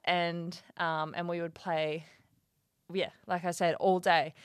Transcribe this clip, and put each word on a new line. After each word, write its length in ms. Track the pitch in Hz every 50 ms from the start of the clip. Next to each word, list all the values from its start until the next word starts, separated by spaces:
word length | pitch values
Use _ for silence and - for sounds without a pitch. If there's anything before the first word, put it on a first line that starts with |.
| -
and, 560 | - 180 175 175 170 170 170 165 175 170 - - - -
um, 360 | - 175 165 160 156 156 156 -
and 140 | - 175 175
we 100 | 175 170
would 120 | 170 165 165
play, 500 | - - 190 165 156 156 156 151 165 156 - - _ _ _ _ _ _ _ _ _ _ _ _ _ _ - 170
yeah, 160 | 190 151 - - _ _
like 200 | - 180 180 165
I 60 | 180
said, 240 | 170 - 185 170 156
all 240 | - - 190 185 180
day. 320 | 180 190 170 160 143 160 - -